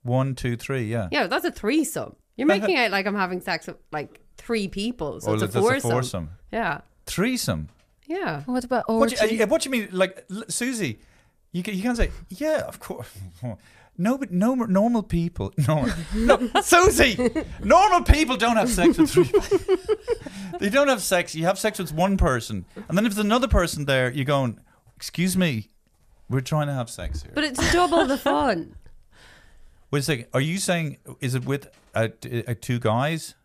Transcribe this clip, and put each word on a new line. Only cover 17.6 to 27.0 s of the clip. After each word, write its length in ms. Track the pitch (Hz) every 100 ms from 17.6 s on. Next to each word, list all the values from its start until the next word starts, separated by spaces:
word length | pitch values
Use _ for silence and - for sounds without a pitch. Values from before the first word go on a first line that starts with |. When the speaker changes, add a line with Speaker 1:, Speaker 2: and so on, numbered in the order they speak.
Speaker 1:
normal 380 | 190 330 415 349
people 340 | 349 285 311 254
don't 200 | 233 226
have 100 | 240
sex 300 | 180 175 -
with 100 | 302
three 140 | 359
people. 520 | - 415 - 381 - 370 - 427 -
<laughs> 500 | 466 - - 196 349
They 80 | 202
don't 200 | 262 285
have 120 | 240
sex. 340 | - 180 170
You 100 | 156 170
have 120 | 196
sex 200 | 220 208
with 160 | 165
one 240 | 151 190 190
person, 480 | 170 123 - 101 - - -
and 100 | 180
then 80 | 226
if 80 |
there's 100 | 202
another 240 | 208 240 247
person 380 | 202 170 160 143
there, 240 | 135 127
you're 140 | 139 135
going, 340 | 143 127 107 _ _ _ _
"Excuse 380 | - - 185
me, 360 | 185 175 113 104 _ _ _ _ _ -
we're 140 | 131
trying 240 | 127 151 147
to 80 |
have 160 | 135 117
sex 320 | -